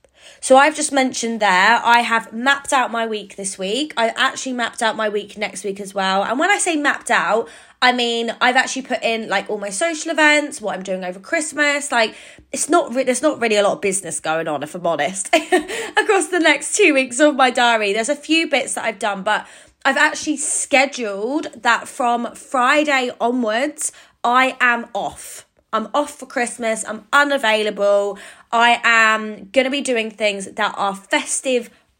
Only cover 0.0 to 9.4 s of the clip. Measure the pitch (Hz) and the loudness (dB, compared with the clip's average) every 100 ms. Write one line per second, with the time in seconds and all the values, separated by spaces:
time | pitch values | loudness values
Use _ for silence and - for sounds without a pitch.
0 | _ _ - - - 262 294 302 294 277 | _ _ -20 -6 6 6 6 2 -2 0
1 | 262 - 226 226 202 180 202 233 233 240 | 0 -2 -6 0 2 4 6 4 6 4
2 | 226 226 - 220 262 277 - 277 220 226 | 4 -2 -2 -4 0 0 0 0 0 -2
3 | 226 214 190 - 196 - 190 240 302 - | -4 -6 -10 -10 -10 -6 -4 -4 -4 -2
4 | 226 226 262 262 262 247 226 - 226 208 | -2 0 -2 -2 -6 -4 -4 -2 -2 0
5 | 214 208 208 202 196 - 208 196 196 196 | -2 -4 -6 -8 -8 -6 -8 -8 -8 -2
6 | 190 190 202 247 359 403 370 311 285 - | 0 0 0 0 2 2 0 0 0 -2
7 | - 208 170 220 226 - - - 247 247 | 0 0 2 0 -2 -10 -20 0 2 4
8 | 233 233 233 - 247 262 254 262 262 247 | 0 -2 -4 0 2 2 0 -2 -6 -4
9 | 233 226 196 196 | -2 -2 -2 -4